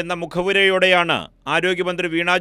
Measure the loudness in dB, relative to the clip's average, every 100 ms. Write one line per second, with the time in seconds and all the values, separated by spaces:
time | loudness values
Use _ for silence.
0 | -4 -6 -6 -4 0 4 4 4 4 2
1 | 0 -2 -6 _ -4 -2 0 -2 -4 -4
2 | -4 -4 0 0